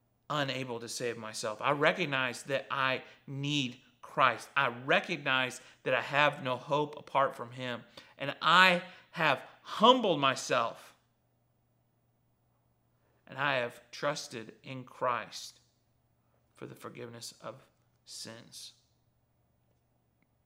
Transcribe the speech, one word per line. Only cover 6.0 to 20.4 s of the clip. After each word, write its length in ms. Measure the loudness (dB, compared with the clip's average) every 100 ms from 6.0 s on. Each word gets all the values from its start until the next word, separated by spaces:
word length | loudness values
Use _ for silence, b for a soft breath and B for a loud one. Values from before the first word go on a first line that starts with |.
have 400 | 2 4 4 2
no 140 | -4 -4
hope 420 | -2 -2 -2 -6
apart 380 | -2 2 2 0
from 160 | -12
him. 320 | -8 -8 -8 -10 B B B
And 180 | -8 -2
I 400 | 4 8 8 6 B B B
have 360 | 0 2 2 -2 -20
humbled 580 | -12 4 6 8 4 2
myself. 720 | 2 0 0 0 0 -4 -18 -20 _ _ _ _ _ _ _ _ _ _ _ _ _ _ _ _ _ _ _ _ _ _ -14
And 120 | -2
I 180 | 2 2
have 340 | 0 -6 -16
trusted 680 | -4 -4 -4 -8 -12 -12 -16
in 220 | -14 -14
Christ 760 | -14 -4 -2 -2 -6 -12 -14 -18 _ _ _ _ _ _ _ _ _ -20
for 100 | -18
the 80 |
forgiveness 580 | -16 -16 -14 -16 -14 -16 -16
of 220 | -16 -18 -20 _ _ _ -20
sins." 640 | -16 -16 -16 -20 -20 -20 -20 _ _ _ _ _ _ _ _ _ _ _ _ _ _ _ _